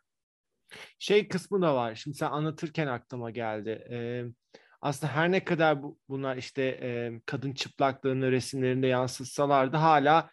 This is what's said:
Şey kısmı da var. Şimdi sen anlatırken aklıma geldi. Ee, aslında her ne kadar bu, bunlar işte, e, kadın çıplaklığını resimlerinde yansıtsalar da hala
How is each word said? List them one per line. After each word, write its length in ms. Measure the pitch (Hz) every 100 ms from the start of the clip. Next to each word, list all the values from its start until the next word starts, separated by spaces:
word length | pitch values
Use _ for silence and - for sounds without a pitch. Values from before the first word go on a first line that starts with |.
| _ _ _ _ _ _ _ - - _
Şey 280 | - 208 208
kısmı 340 | 185 - 202
da 140 | 175 135
var. 200 | 117 107
Şimdi 220 | 151 -
sen 140 | 156
anlatırken 560 | 139 156 156 165 165 147
aklıma 440 | 120 - 127 117
geldi. 380 | 110 113 107 104 107 -
Ee, 320 | 120 120 123 120 120 _ - _ _
aslında 320 | 143 143 151
her 180 | 127 170
ne 120 | 185
kadar 400 | 185 170 160 147
bu, 160 | 143 - -
bunlar 280 | 135 135 127
işte, 260 | 127 -
e, 480 | 131 - 131 120 120 117 -
kadın 280 | 139 135
çıplaklığını 800 | 135 - - 139 131 135 131 131
resimlerinde 560 | 127 120 139 127 127 131
yansıtsalar 840 | 127 127 - 127 - 143 143 131
da 100 | 151
hala 460 | 160 151 139 160 151